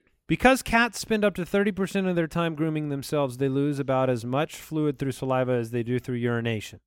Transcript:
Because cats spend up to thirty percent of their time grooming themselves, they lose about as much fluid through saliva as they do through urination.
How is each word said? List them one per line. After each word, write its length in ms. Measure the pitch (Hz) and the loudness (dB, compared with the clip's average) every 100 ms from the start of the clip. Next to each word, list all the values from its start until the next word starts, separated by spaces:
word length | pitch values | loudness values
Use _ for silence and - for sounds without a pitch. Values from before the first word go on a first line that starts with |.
| _ _ - | _ _ -4
Because 340 | 165 247 262 | 4 6 4
cats 380 | - 233 240 - | 2 0 0 -2
spend 260 | - 220 208 | -2 0 2
up 80 | 180 | 0
to 100 | 170 | -2
thirty 260 | 202 202 | 0 0
percent 340 | 185 190 196 185 | 0 -2 0 0
of 100 | 175 | 0
their 120 | 160 | 0
time 260 | 170 165 | 0 -2
grooming 360 | 151 160 156 151 | -2 -2 -2 -2
themselves, 480 | 139 131 151 139 123 | -4 -2 0 0 0
they 100 | 139 | 0
lose 300 | 135 143 139 | 2 0 0
about 320 | 131 131 131 | 0 2 2
as 120 | 123 | 0
much 340 | 123 131 165 - | 0 -2 -2 -6
fluid 420 | - 156 151 139 | -6 -2 0 0
through 140 | 135 | -4
saliva 400 | 123 135 127 127 | -4 -2 0 2
as 180 | 123 113 | 0 0
they 100 | 120 | -4
do 160 | 117 123 | -2 -2
through 200 | - 123 | -2 -2
urination. 640 | 120 117 117 110 - 101 | 0 0 0 -4 -6 -16